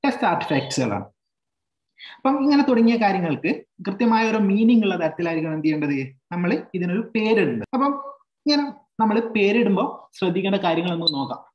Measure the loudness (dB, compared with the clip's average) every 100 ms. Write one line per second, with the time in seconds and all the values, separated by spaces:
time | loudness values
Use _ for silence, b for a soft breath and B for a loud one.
0 | -4 -2 -2 -2 -2 -2 -2 -4 -2 -4
1 | -8 _ _ _ _ _ _ _ _ _
2 | B B -2 2 4 4 4 4 4 4
3 | 2 2 0 -2 -2 -4 -8 _ -8 0
4 | 2 2 2 2 2 4 4 4 4 0
5 | -4 -2 -4 -2 -4 -2 -2 0 -2 -2
6 | -6 -12 _ -4 -2 -2 -4 -6 -2 -4
7 | -4 -2 0 2 2 -2 -4 -2 -2 -2
8 | -10 -18 _ _ -2 0 -2 -8 _ -2
9 | 0 0 -2 0 2 2 2 2 -2 -6
10 | -20 -4 -2 -2 -2 0 0 -2 -2 -2
11 | -2 -4 -6 -8 -14